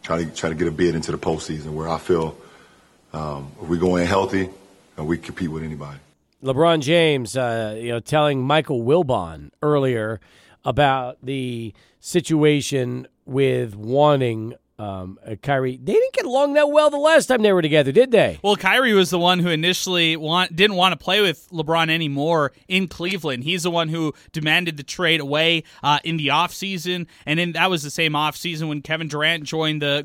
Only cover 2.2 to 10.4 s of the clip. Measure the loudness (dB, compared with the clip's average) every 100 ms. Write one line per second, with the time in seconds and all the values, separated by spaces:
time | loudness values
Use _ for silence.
2.2 | 0 -8 -20 -20 -20 _ _ _ _ -10
3.2 | -8 -8 -12 -14 -4 0 2 2 2 0
4.2 | 0 -2 -4 -10 -20 _ _ -10 -4 -4
5.2 | -6 -8 -6 -6 -10 -10 -14 -16 _ _
6.2 | _ _ -4 2 2 2 2 2 4 2
7.2 | -2 -2 -2 -2 -4 -6 -6 -6 -2 0
8.2 | 2 0 2 0 0 -4 2 2 2 -2
9.2 | -4 -12 -18 _ 0 2 2 0 -4 -6
10.2 | _ _